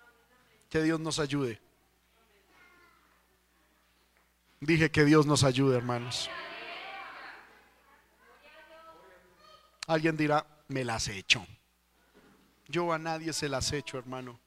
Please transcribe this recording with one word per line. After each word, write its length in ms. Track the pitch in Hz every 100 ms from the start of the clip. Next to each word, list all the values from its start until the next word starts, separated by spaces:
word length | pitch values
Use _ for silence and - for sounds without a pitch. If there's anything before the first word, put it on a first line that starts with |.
| _ _ _ _ _ _ _
Que 120 | 160
Dios 160 | 156 160
nos 200 | 160 151
ayude. 420 | 147 143 131 107 _ _ _ _ _ _ _ _ _ _ - _ _ _ _ _ _ _ _ _ _ _ _ _ _ _ _ _ _ _
Dije 300 | 147 165 160
que 140 | 156
Dios 220 | 147 156 147
nos 180 | 147
ayude, 320 | 143 127 139 123
hermanos. 540 | 123 120 123 - - - - - - - - - - - - - - - _ _ _ _ _ _ _ 240 294 311 311 320 320 330 381 - _ _ - - _ _ -
Alguien 280 | 160 160 156
dirá, 300 | 151 151 - _ -
"Me 160 | 135
las 240 | 120 117 -
he 100 | 101
hecho". 280 | - - 90 - _ _ _ _ _ _ - _ _ _ -
Yo 280 | 151 175
a 40 | 160
nadie 360 | 160 160 160
se 160 | 143 147
las 220 | 131 120
he 40 | 147
hecho, 220 | - 131
hermano. 420 | 123 127 127 117